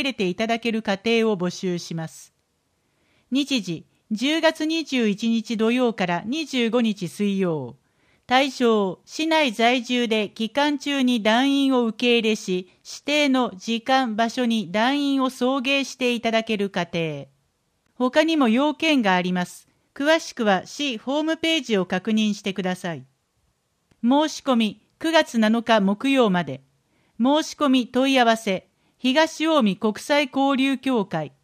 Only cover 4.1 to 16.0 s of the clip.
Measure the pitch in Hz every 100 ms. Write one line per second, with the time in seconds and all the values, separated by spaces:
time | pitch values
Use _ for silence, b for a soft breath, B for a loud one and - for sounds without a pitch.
4.1 | 208 262 320 320 320 311 330 311 262 220
5.1 | 202 226 226 220 220 220 247 247 226 180
6.1 | 175 214 302 294 254 233 247 226 208 165
7.1 | - 208 196 180 156 123 131 _ _ _
8.1 | _ - 254 285 - 240 220 196 - -
9.1 | - 320 320 285 202 226 254 233 247 240
10.1 | 220 208 - 220 277 294 294 285 277 254
11.1 | 240 208 226 277 277 269 254 233 214 247
12.1 | 240 220 214 - 180 185 b - - -
13.1 | 294 285 254 233 185 - 226 226 262 254
14.1 | 214 226 254 247 226 170 202 240 285 277
15.1 | 269 262 262 247 269 254 277 269 -